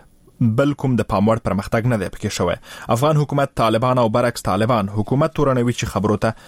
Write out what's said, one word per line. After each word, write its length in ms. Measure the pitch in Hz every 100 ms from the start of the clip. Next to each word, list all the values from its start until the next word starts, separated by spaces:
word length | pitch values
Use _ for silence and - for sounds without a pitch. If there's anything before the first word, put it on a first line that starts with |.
| - _ - -
بل 320 | 117 110 143
کوم 220 | 139 135 120
د 60 |
پام 280 | 104 101 104
وړ 80 | 113
پرمختګ 500 | - 95 - 117 117
نه 100 | 113
دی 80 | 87
پکې 240 | - 107
شوی۔ 240 | - 90 - - - -
افغان 300 | 120 147 151
حکومت 380 | 143 143 139 -
طالبان 420 | 113 113 127 127
او 120 | 117
برعکس 340 | 123 120 -
طالبان 460 | - 95 110 120 98
حکومت 440 | 107 104 131 156
تورنوي 380 | - 143 127 120
چې 140 | 120 113
خبرو 320 | 101 101 104
ته 140 | 113 -